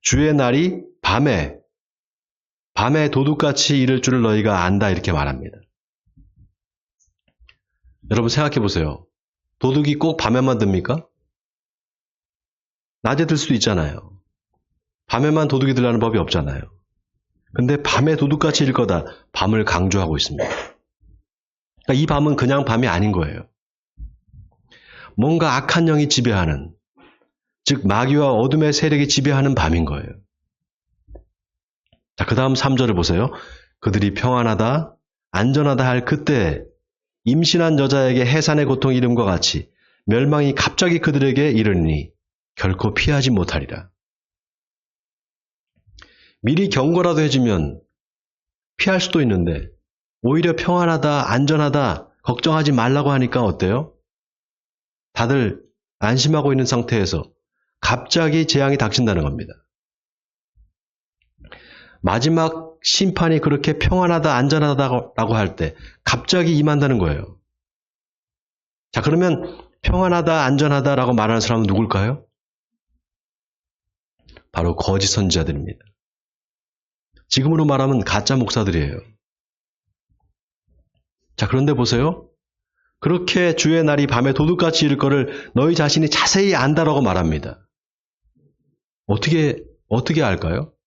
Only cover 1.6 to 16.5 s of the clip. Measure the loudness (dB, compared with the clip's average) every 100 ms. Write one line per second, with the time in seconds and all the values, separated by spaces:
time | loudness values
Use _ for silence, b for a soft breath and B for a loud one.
1.6 | _ _ _ _ _ _ _ _ _ _
2.6 | _ -4 0 0 0 0 0 0 0 0
3.6 | 0 2 2 0 0 2 2 2 2 0
4.6 | 0 0 0 -2 -2 -2 -2 -6 -12 -18
5.6 | _ _ _ _ _ _ -20 _ -20 _
6.6 | _ _ _ _ _ _ _ _ -20 _
7.6 | _ _ _ _ -4 -2 0 0 -2 0
8.6 | -2 -2 -4 -6 -18 _ _ _ _ _
9.6 | -2 0 0 0 -2 -2 0 0 0 0
10.6 | 0 0 -2 -8 -8 _ _ _ _ _
11.6 | _ _ _ _ _ _ _ _ _ _
12.6 | _ _ _ _ -2 0 0 0 0 0
13.6 | 2 0 -2 -6 -16 -20 _ _ _ _
14.6 | _ _ _ _ _ -2 2 2 2 0
15.6 | 0 2 2 2 0 0 0 -2 -4